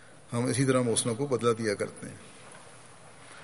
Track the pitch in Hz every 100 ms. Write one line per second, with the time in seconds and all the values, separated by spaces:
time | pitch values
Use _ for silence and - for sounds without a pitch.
0 | - - - 120 127 117 135 127 123 104
1 | 123 113 143 120 117 110 110 101 104 -
2 | - - - - - - - - - -
3 | - - - -